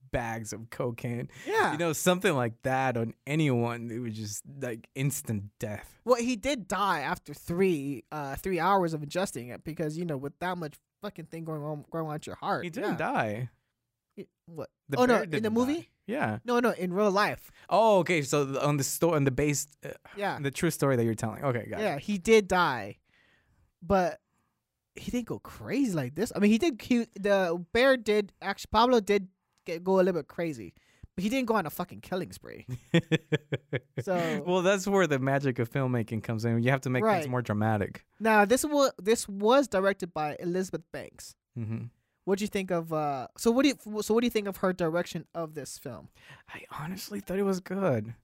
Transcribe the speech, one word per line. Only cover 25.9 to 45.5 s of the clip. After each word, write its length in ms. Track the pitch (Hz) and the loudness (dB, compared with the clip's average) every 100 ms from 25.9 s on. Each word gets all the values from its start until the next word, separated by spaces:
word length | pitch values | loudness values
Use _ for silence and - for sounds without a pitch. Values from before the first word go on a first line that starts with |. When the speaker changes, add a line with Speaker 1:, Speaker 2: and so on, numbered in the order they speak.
Speaker 2:
like 220 | 165 127 151 | 0 -2 -4
this. 160 | 214 - | -4 2
I 40 | |
mean, 100 | 208 | 4
he 80 | 220 | 6
did. 240 | 339 233 | 2 -2
He, 240 | - 240 233 - | 0 0 0 -2
the 440 | 202 196 185 175 175 | 2 4 2 -2 -2
bear 220 | 233 269 262 | 4 4 4
did 380 | 220 208 202 _ | 2 2 0 _
actually. 280 | 180 196 - | -8 -8 -2
Pablo 280 | 214 247 247 | 4 6 6
did 260 | 196 202 185 _ _ _ - | 4 2 0 _ _ _ -10
get, 160 | 170 | -6
go 140 | 180 190 | 2 4
a 40 | |
little 120 | 185 | 4
bit 140 | 175 139 | 2 -4
crazy, 460 | - 170 135 90 - _ _ - - | -6 -6 -6 -12 -16 _ _ -14 -6
but 60 | |
he 80 | 196 | -2
didn't 160 | 262 240 | 0 2
go 80 | |
on 140 | 196 156 | 0 0
a 20 | |
fucking 320 | - 180 196 | -6 -8 -10
killing 300 | - 185 156 | -8 -6 -6
spree. 340 | - - 53 - 123 - | -10 -18 -16 -12 -12 0
Speaker 1:
<laughs> 80 | 170 - 160 - 156 - - _ 131 - - | 0 4 0 2 -2 -2 -8 _ -6 -6 -8
Speaker 2:
So 420 | 151 180 165 220 - | -2 0 0 -2 0
Speaker 1:
Well, 160 | 180 | 2
that's 260 | 180 202 185 | 4 2 4
where 200 | 196 170 | 4 4
the 120 | 139 | 4
magic 400 | 135 139 139 120 | 2 2 2 0
of 100 | 117 | -2
filmmaking 540 | 143 127 123 107 110 | 0 0 0 0 -4
comes 220 | 104 113 117 | -4 -2 0
in. 180 | 117 | 2
You 80 | 117 | 4
have 100 | 135 | 2
to 80 | 131 | 0
make 140 | 127 | 0
Speaker 2:
Right. 160 | 220 190 | 2 2
Speaker 1:
things 80 | 147 | 0
more 120 | 123 | -2
dramatic. 640 | 117 104 110 107 95 - - - | 0 0 2 2 -2 -6 -18 -4
Speaker 2:
Now, 260 | 220 214 208 | 2 4 6
this 180 | 254 302 | 4 2
wa-, 260 | 294 269 - | 2 2 2
this 300 | 180 233 - | 0 0 -2
was 400 | 196 214 262 269 | -2 4 4 4
directed 460 | 190 196 196 175 | 2 0 0 -4
by 240 | 160 151 - | -4 -4 -4
Elizabeth 420 | 170 180 185 156 - | -4 -2 -2 -6 -10
Banks. 440 | 143 90 - - - _ - | -14 -14 -16 -20 -20 _ -10
Speaker 1:
Mm-hmm. 280 | 107 110 117 - _ _ - | -8 -8 -10 -16 _ _ -4
Speaker 2:
What 140 | 190 | -2
do 40 | |
you 40 | 208 | -2
think 240 | 202 190 | -4 -4
of, 220 | 175 165 | -4 -2
uh, 340 | 156 147 139 120 - | -4 -2 -4 -8 -2
so 120 | 233 | 2
what 120 | 233 | 4
do 60 | 285 | 4
you, 320 | 214 - 214 | 0 -6 -6
so 120 | 202 | 0
what 80 | 220 | 2
do 40 | 240 | 2
you 40 | |
think 160 | 220 202 | 0 -4
of 100 | 185 | -2
her 140 | 190 | -2
direction 540 | 185 170 165 170 170 - | 0 0 0 -2 -8 -10
of 220 | 170 160 | -10 -8